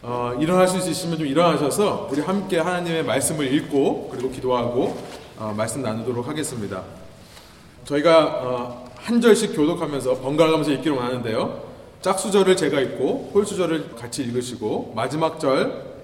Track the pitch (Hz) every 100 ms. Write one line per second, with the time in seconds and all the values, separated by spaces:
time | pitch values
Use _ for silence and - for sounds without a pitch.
0 | 120 123 120 127 160 185 185 185 165 156
1 | 170 160 151 139 175 147 143 175 202 113
2 | - 139 151 202 190 170 165 180 170 165
3 | 139 120 135 156 135 147 - 139 160 294
4 | - 127 127 120 127 123 120 123 - -
5 | - - - - 107 104 113 - 120 110
6 | 113 120 120 151 135 120 98 95 92 -
7 | - - - - - - - - - 143
8 | 160 165 151 - 127 123 123 - - -
9 | - 240 233 208 208 - 147 170 156 143
10 | 127 123 131 151 160 160 147 135 160 135
11 | 120 127 113 110 214 - - - - -
12 | 185 196 226 196 185 180 151 147 127 -
13 | 135 - - 196 208 175 175 160 143 -
14 | 120 - 120 123 123 117 107 143 - -
15 | 123 151 160 160 139 139 233 - - -